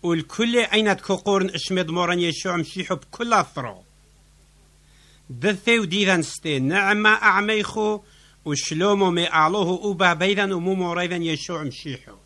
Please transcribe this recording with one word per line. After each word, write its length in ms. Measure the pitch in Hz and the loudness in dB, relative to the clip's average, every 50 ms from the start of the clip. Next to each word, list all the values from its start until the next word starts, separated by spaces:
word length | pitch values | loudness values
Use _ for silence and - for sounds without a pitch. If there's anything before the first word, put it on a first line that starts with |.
| - | 0
والكل 540 | 175 170 165 151 - - - 226 233 233 | 0 -2 -2 -2 -6 -4 -2 -2 2 2
أين 400 | 240 233 - - 214 220 208 196 | 0 0 2 2 2 4 2 2
تكو 200 | 190 - - 196 | 0 0 -2 -2
قرن 340 | 180 - 202 202 196 185 185 | -2 2 2 2 2 2 0
اشمد 400 | - 165 - - 190 185 180 156 | -2 -6 -6 -2 -2 -2 -2 -2
مورن 300 | 160 175 180 170 180 175 | -2 -2 0 0 0 0
يشوع 360 | 175 170 160 - - 190 175 | 0 -2 -2 -4 -4 -4 -2
مشيحو 380 | 170 151 - - 185 175 - 190 | -2 -4 -4 -6 -10 -6 -4 -6
بكل 380 | - - _ - - 240 233 233 | -6 -6 _ -10 -8 -2 0 2
أثرو. 500 | 202 170 - - 151 127 117 98 90 - _ _ _ _ _ _ _ _ _ _ _ _ _ _ _ _ _ _ _ _ _ _ _ _ - - _ _ _ | 2 0 0 -6 -10 -10 -10 -12 -14 -20 _ _ _ _ _ _ _ _ _ _ _ _ _ _ _ _ _ _ _ _ _ _ _ _ -20 -20 _ _ _
دثي 480 | 135 120 127 202 208 190 - - 233 233 | -12 -4 -2 -2 -2 0 0 2 2 2
وديذن 440 | 214 165 165 202 202 190 190 170 156 | 2 0 0 0 2 4 2 2 0
ستي 360 | - - - - 165 151 135 | -2 -6 -8 -4 -4 -2 0
نعمة 520 | 131 135 165 202 202 196 208 208 214 214 | 0 0 0 0 2 2 2 2 4 4
أعميخو 880 | 214 214 208 214 185 196 202 208 220 214 208 - - 220 214 214 214 208 - - - - - - _ _ _ | 2 4 4 4 4 4 2 0 0 -2 -2 -4 -4 -2 -2 -2 -2 -4 -8 -16 -20 -20 -20 -20 _ _ _
وشلومو 680 | - 147 139 - - 156 156 180 202 208 196 196 185 | -6 -4 -4 -4 -4 -2 0 2 2 4 4 4 2
مي 360 | 175 175 170 165 - 160 160 | 2 2 0 2 4 4 4
آلوهو 300 | 160 180 214 190 170 185 | 4 4 2 0 0 -2
أوبا 360 | 175 - 208 196 160 190 180 170 | -2 -2 -4 -2 2 2 2 2
بيذن 400 | 156 175 190 202 190 202 196 190 | 2 2 0 2 2 0 0 -2
ومو 220 | 175 170 185 190 | -2 -2 -2 -2
موريذن 480 | 190 185 175 170 175 180 175 180 175 170 | 0 -2 -2 -2 -2 -2 -2 -2 -2 -2
يشوع 400 | 165 160 147 - - 180 160 151 | -2 -4 -4 -6 -8 -8 -6 -6
مشيحو. 540 | 139 123 - - 156 131 113 - - 104 98 - | -8 -8 -10 -10 -10 -12 -12 -14 -20 -20 -20 -20